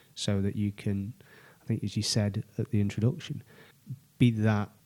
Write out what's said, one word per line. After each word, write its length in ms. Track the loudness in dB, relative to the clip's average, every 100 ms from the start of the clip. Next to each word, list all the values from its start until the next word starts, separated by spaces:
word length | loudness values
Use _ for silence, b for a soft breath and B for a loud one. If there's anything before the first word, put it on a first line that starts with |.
| b -6
so 260 | 0 0
that 140 | 0 0
you 160 | -2
can, 420 | -2 -4 -2 -4 -10 B B B B
I 40 | -4
think 180 | -4
as 140 | -2 -4
you 60 |
said 400 | 0 0 0 -2 -6 -6
at 120 | -2
the 80 | 0
introduction, 640 | 0 2 0 0 -6 -12 B B B _ -16 -16 _ 2
be 140 | 4
that, 380 | 4 2 2 -2 -10